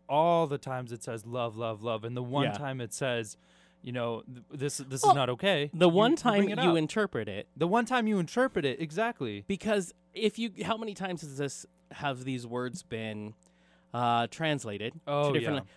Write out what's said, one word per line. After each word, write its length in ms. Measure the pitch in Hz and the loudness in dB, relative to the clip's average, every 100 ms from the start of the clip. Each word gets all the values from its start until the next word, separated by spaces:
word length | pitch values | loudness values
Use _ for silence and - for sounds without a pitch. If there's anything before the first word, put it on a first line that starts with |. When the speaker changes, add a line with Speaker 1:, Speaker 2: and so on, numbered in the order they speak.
| - | -2
Speaker 1:
all 380 | 143 170 170 151 | 2 4 4 2
the 100 | 139 | -2
times 340 | 139 127 123 | -6 -6 -6
it 100 | 117 | -10
says, 220 | - 113 113 | -8 -8 -6
"Love, 300 | 123 117 107 | -4 -4 -2
love, 260 | 113 107 | -6 -4
love," 220 | 117 113 | -2 -2
and 140 | 113 123 | -4 -6
the 60 | |
one 200 | 123 139 123 | -2 0 0
Speaker 2:
Yeah. 60 | |
Speaker 1:
time 300 | 104 139 131 | 0 -6 -6
it 100 | 117 | -8
says, 440 | - 135 120 107 - _ _ _ _ | -4 -2 -2 -4 -10 _ _ _ _
you 120 | 120 | -8
know, 300 | 123 117 113 - | -4 -2 -4 -8
th-, 180 | 123 - | -18 -14
"This, 260 | 139 143 - | -6 -4 -4
this 240 | 135 135 | -6 2
Speaker 2:
Well, 80 | 415 | 6
Speaker 1:
is 20 | 143 | 6
not 140 | 123 | 4
okay," 400 | 123 196 160 147 | 2 2 2 0
Speaker 2:
the 140 | 160 180 | 6 6
Speaker 1:
you, 60 | 175 | 8
Speaker 2:
one 160 | 233 | 6
Speaker 1:
you 60 | 320 | 4
Speaker 2:
time 200 | 247 202 | 4 4
Speaker 1:
bring 60 | 196 | 4
it 120 | 208 | 4
Speaker 2:
you 100 | 175 | 4
Speaker 1:
up. 40 | 165 | 4
Speaker 2:
interpret 520 | 151 220 196 123 104 | 2 0 0 -2 -4
it. 180 | 98 - 135 | -6 -8 -2
Speaker 1:
The 100 | 170 | 2
one 180 | 226 240 | 2 2
time 220 | 254 220 | 2 2
you 120 | 202 | 2
interpret 460 | 160 240 254 190 139 | 2 2 2 2 0
it, 160 | 120 | -2
exactly. 640 | 160 160 226 233 123 101 104 | -4 -2 -2 -2 -6 -4 -4
Speaker 2:
Because 460 | 196 214 208 175 - _ | -4 0 0 0 -10 _
if 240 | 185 214 220 | -2 0 0
you, 140 | 233 175 180 | -6 -4 -4
how 100 | 214 | -4
many 180 | 226 | -4
times 280 | 190 185 175 | -6 -4 -4
has 160 | 151 135 | -6 -4
this, 280 | 139 - - _ - | -4 -6 -16 _ -20
have 340 | - 147 127 127 | -6 -4 -4 -4
these 200 | 127 117 | -6 -4
words 380 | 123 127 120 | -4 -4 -8
been, 520 | - 113 110 107 104 - _ _ _ _ _ | -8 -6 -6 -6 -10 -14 _ _ _ _ _
uh, 340 | 120 120 120 117 | 0 2 2 0
translated 640 | - 160 143 113 101 110 | -2 -2 -2 -4 -6 -6
to 60 | 160 - | -8 -4
Speaker 1:
Oh, 240 | 143 147 | 0 2
Speaker 2:
different 240 | 139 117 139 | 2 0 -4
Speaker 1:
yeah. 60 | |
Speaker 2:
la-, 60 | - | -6